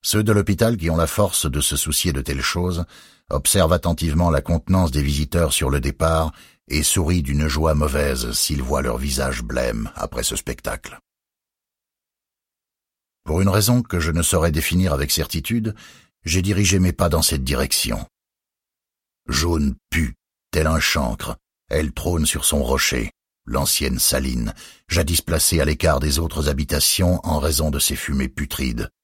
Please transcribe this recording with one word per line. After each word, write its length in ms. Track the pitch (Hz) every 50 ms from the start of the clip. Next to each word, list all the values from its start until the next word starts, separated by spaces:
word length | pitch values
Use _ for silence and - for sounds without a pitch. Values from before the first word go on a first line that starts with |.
| -
Ceux 200 | - - 107 107
de 80 | 104
l'hôpital 460 | 107 101 98 - 101 85 113 113 120 101
qui 120 | 82 82
ont 60 | 80
la 120 | 82 85 78
force 400 | - - 104 90 - - - 80
de 120 | 64 73
se 160 | 71 - 73
soucier 380 | 71 - 82 73 - - 92 76
de 80 | 67
telles 200 | 67 - 69 67
choses 440 | 65 - - 87 90 90 90 82 85 - - - - - _ _ _ _
observent 440 | - 69 71 - - 98 90 80 87
attentivement 560 | 85 - 87 82 73 85 80 76 82 87 87
la 120 | 78 71
contenance 500 | 69 - 85 80 - - 92 92 90 80
des 120 | 64 73 71
visiteurs 480 | 71 71 69 76 69 - 87 85 76
sur 180 | - - - 67
le 120 | 69 73
départ 500 | 60 58 - _ 80 82 80 80 80 78 - - - - _ _ _ _
et 120 | 65 80
sourient 420 | 73 - - - 82 76 87 87 73
d'une 240 | 65 69 73 78 76
joie 280 | 65 76 78 80 76
mauvaise 560 | 73 73 73 65 73 73 71 67 62 60 58
s'ils 300 | 58 - - - 78 71
voient 200 | 64 64 69 69
leur 160 | 64 62 58 60
visage 460 | 65 69 65 65 67 65 64 60 60
blême 480 | 57 62 62 62 60 57 55 55 - -
après 280 | - - - - 60 58
ce 140 | - 58 -
spectacle. 600 | - - 62 - _ - 58 - - - - - _ _ _ _ _ _ _ _ _ _ _ _ _ _ _ _ _ _ _ _ _ _ _ _ _ _ _ _ _ _ _ _ _ _ _ _ _ _ _ _ _ _ _ _ _
Pour 160 | - 76 87
une 80 | 95 98
raison 320 | 95 107 104 117 120 123
que 180 | 120 - - 87
je 120 | 78 82
ne 100 | 80 85
saurais 300 | 82 - - 87 78 85
définir 420 | 78 76 76 - 87 90 92 92 73
avec 180 | 67 69 71
certitude, 640 | - - 76 - - 82 76 - 113 117 110 110 107 - - - - - _ _ _ _ _
j'ai 180 | 82 78 92
dirigé 380 | 90 98 104 92 101 92 98 95
mes 140 | 92 90 82
pas 160 | - 92 85
dans 120 | 76 80
cette 220 | 71 - 82 71 65
direction. 640 | 64 69 62 67 65 - - - - 58 50 58 - _ _ _ _ _ _ _ _ _ _ _ _ _ _ _ _ _ _ _ _ _ _ _ -
Jaune 480 | 62 67 78 87 85 78 73 69 67 - _ _
pue, 260 | - 85 80 65 - _ _ _ _ _ _ _
tel 160 | - 78 78 78
un 120 | 78 78
chancre, 560 | - - - - 69 60 55 - - - - - _ _ _ _ _ _
elle 220 | - 76 78 71
trône 340 | - - - 85 87 82 78
sur 200 | 73 - - -
son 180 | - - 73 69
rocher, 480 | 60 65 65 - - 67 62 57 - _ _ _ _ _ _ _
l'ancienne 540 | - 60 65 71 - - - 71 69 64 62
saline, 540 | - - - 65 65 65 62 60 57 57 - - - - - _ _ -
jadis 320 | 87 85 80 73 87 -
placée 400 | - - 87 78 - - - 82
à 60 | 71
l'écart 340 | 76 76 - - 82 76 67
des 180 | 65 78 67 73
autres 280 | 85 78 - 78 76 71
habitations 720 | 71 65 73 67 - 71 - - - - 92 87 90 - -
en 140 | - 78 76
raison 300 | 71 78 76 69 78 76
de 100 | 69 69
ses 180 | - - 73 -
fumées 320 | - - 71 67 65 64
putrides 600 | - - 73 - - - 67 64 58 57 53 - _ _